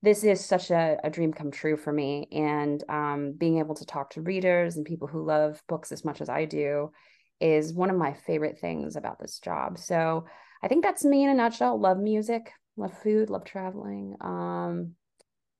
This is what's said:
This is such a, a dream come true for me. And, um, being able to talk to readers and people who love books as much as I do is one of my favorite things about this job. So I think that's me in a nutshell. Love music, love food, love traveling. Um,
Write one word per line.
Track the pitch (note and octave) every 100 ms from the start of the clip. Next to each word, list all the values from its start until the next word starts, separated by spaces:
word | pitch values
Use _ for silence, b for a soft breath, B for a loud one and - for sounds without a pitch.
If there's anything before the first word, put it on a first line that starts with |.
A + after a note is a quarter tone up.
This | G3+ G#3 G#3+
is | F#3+
such | - F#3 F3
a, | E3+ E3 D3+
a | D#3
dream | D#3 E3
come | D#3 D3+
true | C#3 D#3 D3+
for | D3+
me. | D3 C#3 C#3+ D3
And, | D3+ D3+ D3 D3 D3 -
um, | D3+ D3 C#3+ C#3+ D#3
being | E3+ D#3+
able | D#3 D3+
to | -
talk | D3+ C#3
to | -
readers | D#3+ F#3+ F#3 F3 E3+ E3+
and | D3+
people | E3 D3
who | D#3+ D#3
love | D3+ D3+ D3+ _
books | D#3+ -
as | - D#3+
much | C#3+
as | D3+
I | C3 D#3+
do | D#3 C#3+ D3 D3 b b b b _
is | D#3+ D#3 D#3
one | E3+ F#3
of | F#3
my | D3+
favorite | C#3+ - D#3+ D3+ -
things | E2+ - D2 D3+
about | - -
this | - -
job. | - - C2 F3
So | - E3+ E3 D#3+ E3 B B B
I | G#3
think | C#4+
that's | F#4+ F4+ D4
me | C#4
in | C#4
a |
nutshell. | C4+ A#3 A3+ B3 A3+
Love | G3+ F#3
music, | G#3 G#3+ G#3+ A#3 A#3 - _ -
love | G3 F3+
food, | A3 G#3+ G#3+
love | G3 F#3
traveling. | G3 F#3+ G3 G3+ G3+ G3 G3
Um, | F#3 F3+ F3 F3 F3 F3 F3 E3+ _ _ _ _ _ _